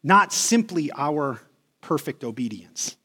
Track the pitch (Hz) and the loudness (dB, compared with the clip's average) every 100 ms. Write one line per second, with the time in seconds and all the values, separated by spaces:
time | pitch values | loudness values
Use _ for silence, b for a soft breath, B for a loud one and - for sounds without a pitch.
0 | 139 196 190 - - 233 226 175 147 - | 6 4 6 0 2 2 2 -2 -4 -2
1 | 143 151 139 120 _ _ _ _ - 156 | -2 0 -2 -6 _ _ _ _ -2 -2
2 | - 127 120 110 120 101 87 - - - | -2 -8 -10 -6 -6 -6 -14 -10 -10 -10